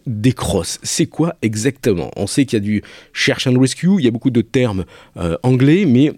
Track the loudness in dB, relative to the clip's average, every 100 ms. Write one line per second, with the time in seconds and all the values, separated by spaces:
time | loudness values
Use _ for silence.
0 | -6 -2 0 0 -2 -2 -4 -8 -8 -4
1 | -4 -2 -4 -2 -4 -2 -4 -2 -2 -2
2 | -4 -6 -4 -2 0 -2 -2 -2 -4 -14
3 | -16 -4 -2 -2 0 2 2 2 0 2
4 | 2 0 0 0 0 0 0 -2 -8 -14
5 | -20 -6 -4 -2 0 4 4 4 4 4
6 | 2